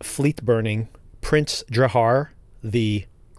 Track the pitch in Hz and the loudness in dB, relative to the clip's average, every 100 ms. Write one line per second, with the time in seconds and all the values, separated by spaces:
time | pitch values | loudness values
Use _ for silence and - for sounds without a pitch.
0 | - - 143 147 110 117 110 107 113 - | -10 -2 -2 -2 0 0 2 -2 -4 -10
1 | - - - 151 147 - - 120 127 127 | -20 -12 0 0 0 -6 -4 0 2 4
2 | 113 131 151 - - - 110 117 107 104 | 2 2 0 -10 -20 -14 -4 0 0 -2
3 | - - - | -6 -18 -20